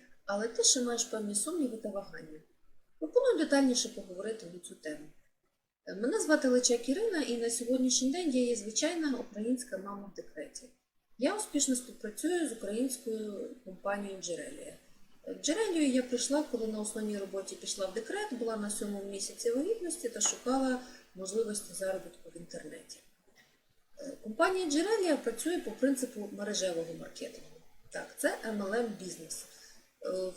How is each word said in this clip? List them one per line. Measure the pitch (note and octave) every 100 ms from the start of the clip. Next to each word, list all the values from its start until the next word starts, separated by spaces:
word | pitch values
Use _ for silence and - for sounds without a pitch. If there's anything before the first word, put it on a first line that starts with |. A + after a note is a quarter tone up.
| - - -
але | G3+ A3+
ти | A#3+
ще | A#3 C4+
маєш | A#3+ A#3
певні | - A3 G#3 G#3
сумніви | D#4 F4 B3+ A3
та | G#3
вагання. | G3 G3+ D#3+ D#3 D#3 - _ - - - -
Пропоную | D#4 B4 C5 F4
детальніше | D#4 C#4 C4+ A#3+ -
поговорити | - F#3 F3+ G#3 A3 E3+
на | F3+
цю | - F#3+
тему. | D#3 D3+ D3+ - _ _ _ _ _ _ - F#3
Мене | A#3+ G#4
звати | D4+ D4+ C4
Личак | B3 B3 A#3+ -
Ірина, | D4+ A4+ E4
і | A#3 A#3+
на | A#3
сьогоднішній | A#3+ A#3 C4 B3+ B3 C4
день | E4+ E4
я | B3+
є | A#3+ A3+
звичайна | G#3 - D4+ E4+ D4 A#3
українська | - G#3 A3+ B3+ - F#3+
мама | G3+ G3+ G3
в | F3+
декреті. | - - - - B3+ _ _ _ _ -
Я | C#4 G#4
успішно | - D4 C#4 B3
співпрацюю | - - G#3+ - D#4 F4+ C#4+
з |
українською | A3 G3 A3 C4 - A#3 A3 G#3+ G3 - - F#3
компанією | F#3 G3+ G3+ G3+ F#3+
Джерелія. | F3+ D#3 C#3 - - - - - - - -
В | -
"Джерелію" | - F#4+ G#4+ E4 C#4+
я | B3+
прийшла, | B3 A#3+ - D4 D4+
коли | A3+ A3
на | G#3+
основній | G#3 A3 G#3+ G3+
роботі | F#3+ F#3+ F#3+ F#3
пішла | - - F#3+
в |
декрет, | A3+ - G4 G#4+
була | A#3 A3+ A3
на | G#3
сьомому | - G#3 G3+ G3+
місяці | G3 - - A#3+
вагітності | B3 F4 A4+ E4+ - A#3
та | G#3+
шукала | - - B3 C4+ C4 B3+ - - - F#3
можливості | F#3+ G#3+ G#3+ G3+ -
заробітку | F3 F#3+ F#3+ F3 - E3+
в | E3
інтернеті. | E3+ E3+ D#3 D#3+ - - - _ _ - _ _ _ _ _ -
Е, | C#4 -
компанія | A3 A3 F4 F#4+ E4+
"Джерелія" | D4 G4 A4 F4+ C#4
працює | A#3 - D#4+ F4
по | G#3+
принципу | - C4+ C4 B3 G#3+ G3+
мережевого | G3 G#3 G3 F#3 E3 E3 E3
маркетингу. | D#3 - - - - - - - -
Так, | - - -
це | D4+ - A3
М | G#3
Л | G3
М | A3+ A#3 F#3+
бізнес. | F#3 - D#3+ - - - - - _ - -
Е, | F#3 F#3